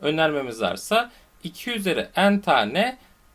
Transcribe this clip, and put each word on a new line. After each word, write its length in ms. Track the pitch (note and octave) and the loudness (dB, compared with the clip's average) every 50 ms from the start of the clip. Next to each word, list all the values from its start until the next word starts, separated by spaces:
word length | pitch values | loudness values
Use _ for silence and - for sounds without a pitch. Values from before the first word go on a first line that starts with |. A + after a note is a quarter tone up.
önermemiz 640 | C#3+ D3 D#3 D#3+ D#3+ D#3 D3 C#3+ C3 B2 A2 A2+ | -4 -2 2 2 2 2 2 -2 -4 -6 -6 -2
varsa 500 | G#2+ F2 F#2 G2 - - G#3 A#3 B3 B3 - - - _ _ _ - | -2 -2 -2 -4 -4 0 0 0 0 -2 -10 -20 -20 _ _ _ -14
iki 260 | E3 - - - B3 | -14 -12 -10 -8 -6
üzeri 380 | A#3+ G#3+ G3 F#3 D#3 A#2 - - - | -6 -2 -2 -2 0 -2 -2 -4 0
n 240 | E3+ F#3+ G3+ G3+ G3+ | 2 4 4 4 2
tane 580 | - F3 C#3+ B2 G#2+ G#2 C3 F#3 A3+ B3+ C4 - - _ _ _ _ _ | 2 2 4 4 2 2 0 0 0 -2 -2 -8 -18 _ _ _ _ _